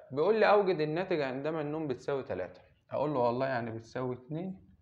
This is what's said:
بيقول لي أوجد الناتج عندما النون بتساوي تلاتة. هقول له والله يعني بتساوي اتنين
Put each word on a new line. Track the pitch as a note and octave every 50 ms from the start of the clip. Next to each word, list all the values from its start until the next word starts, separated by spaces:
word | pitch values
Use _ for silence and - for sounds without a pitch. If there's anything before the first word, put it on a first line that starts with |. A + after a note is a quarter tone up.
| - -
بيقول | B2+ C#3 D#3 F#3+ A3+ A3
لي | G#3 F#3
أوجد | G3+ G#3 G3+ F#3 F3+ D3+
الناتج | D3+ D3+ D#3 E3+ F#3+ F#3+ F#3 D#3
عندما | C#3 C3 B2 C3+ C#3 D#3 E3 D#3+
النون | D3 D3 D3+ D#3+ D#3+ C#3+
بتساوي | B2 - - - C#3+ C3+
تلاتة. | B2 - G2+ F2+ F2+ F2 - - - - _ _ _ -
هقول | - - C3 D3+ D3+
له | B2+
والله | A#2+ A#2+ A#2+ B2 C3+
يعني | C3+ C3 A#2+ A#2 A#2
بتساوي | A2 A2+ A2+ - - B2+ C3 B2 B2
اتنين | - - - D3+ D#3+ F#3 F#3+ F#3+ - - - - -